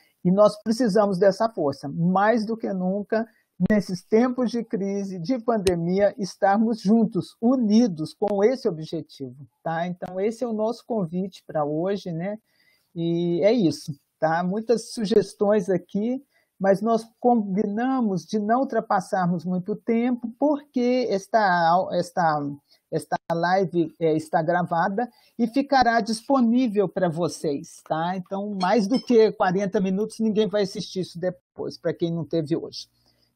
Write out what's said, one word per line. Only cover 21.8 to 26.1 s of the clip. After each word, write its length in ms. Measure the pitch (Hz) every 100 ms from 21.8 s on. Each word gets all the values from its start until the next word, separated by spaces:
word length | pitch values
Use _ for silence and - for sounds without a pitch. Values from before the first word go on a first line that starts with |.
| 190
esta, 480 | 180 175 - 165 151 143 143 _ _ _
esta 260 | 160 156 175 -
live, 600 | 170 170 190 190 170 160 -
é, 160 | 165 156
está 280 | 156 180
gravada 640 | 160 175 180 165 185 196 - _ _ -
e 80 | 233
ficará 520 | 277 277 269 240 233
disponível 840 | 226